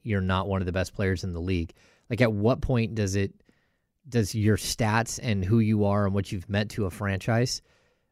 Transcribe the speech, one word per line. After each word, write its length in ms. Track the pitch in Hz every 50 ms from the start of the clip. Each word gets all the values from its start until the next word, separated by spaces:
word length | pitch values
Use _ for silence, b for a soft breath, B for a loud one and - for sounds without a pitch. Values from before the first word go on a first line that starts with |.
you're 180 | _ 117 104 98
not 260 | 95 92 95 92 95
one 140 | 98 95 95
of 60 | 92
the 60 | 90
best 200 | 85 92 90 -
players 320 | - - 104 95 95 87 -
in 80 | 95
the 80 | 87 82
league. 320 | 85 92 95 87 82 82 b b b b b b b b
Like, 100 | 123 -
at 100 | 127 113
what 280 | 110 101 101 113 135 160
point 340 | - - 131 117 113 107 117
does 200 | 110 104 95 98
it, 180 | 101 98 98 - _ _ _ _ _ _ _ _ _ _ _ _ _ _
does 280 | 139 117 120 107 - -
your 240 | 110 101 107 104 -
stats 600 | - - - - 117 107 107 117 117 - - -
and 200 | - 127 104 98
who 180 | 92 92 113 117
you 240 | 110 107 110 104 101
are 200 | 101 101 104 101
and 80 | 98
what 180 | 98 101 95 -
you've 200 | 113 95 87 -
meant 220 | 101 104 107 104
to 120 | - - 104
a 60 | 90
franchise, 720 | - - 107 98 98 95 - - 113 113 120 120 - - - _ _ _ _ _ _ _ _ _